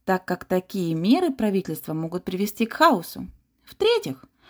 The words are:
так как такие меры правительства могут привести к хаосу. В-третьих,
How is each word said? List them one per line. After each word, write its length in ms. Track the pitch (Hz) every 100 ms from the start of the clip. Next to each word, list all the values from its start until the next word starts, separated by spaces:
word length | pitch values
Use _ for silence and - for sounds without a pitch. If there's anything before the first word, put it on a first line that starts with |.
| -
так 180 | 185
как 220 | - 180 -
такие 480 | 185 185 196 170
меры 380 | 160 180 339 359
правительства 600 | 269 214 190 185 156 -
могут 300 | 156 165 175
привести 420 | - 185 202 - 226
к 80 |
хаосу. 540 | - 320 214 165 - 185 - _ _ -
В-третьих, 580 | - 415 466 - 262 - _ _